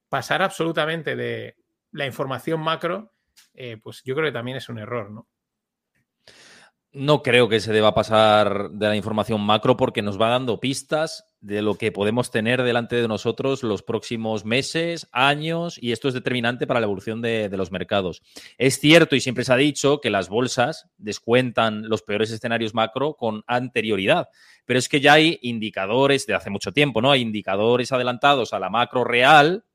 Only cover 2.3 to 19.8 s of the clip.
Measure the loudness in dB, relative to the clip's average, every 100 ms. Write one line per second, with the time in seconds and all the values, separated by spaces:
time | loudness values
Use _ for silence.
2.3 | -6 -4 -4 -2 -4 -4 -6 -10 _ _
3.3 | _ _ -16 -14 -14 -16 -14 -6 -4 -2
4.3 | -4 -6 -8 -10 -12 -8 -8 -8 -14 -20
5.3 | _ _ _ _ _ _ _ _ _ _
6.3 | -20 -20 -20 _ _ _ -4 2 2 4
7.3 | 4 4 2 2 4 4 4 4 4 6
8.3 | 6 4 0 -6 -2 -2 0 -2 -2 -2
9.3 | -2 2 2 4 2 0 -2 -4 -2 0
10.3 | 0 -2 -4 -4 -6 -4 -4 -4 -8 -18
11.3 | _ -8 -4 -2 -2 -4 -2 -2 -2 -2
12.3 | -2 0 0 0 -2 -2 -2 -2 -2 -4
13.3 | -4 -4 -2 -2 -4 -4 -6 -6 -6 -4
14.3 | -6 -2 -2 -2 -4 -6 -8 -8 0 0
15.3 | 0 -4 -6 -6 -6 -4 -2 -2 -4 -4
16.3 | -2 -2 -4 -2 -2 -2 -4 -8 -6 -4
17.3 | -2 -2 -4 -6 -6 -4 -2 -2 -6 _
18.3 | -20 -20 -2 0 2 6 8 6 2 -2
19.3 | -4 0 2 2 0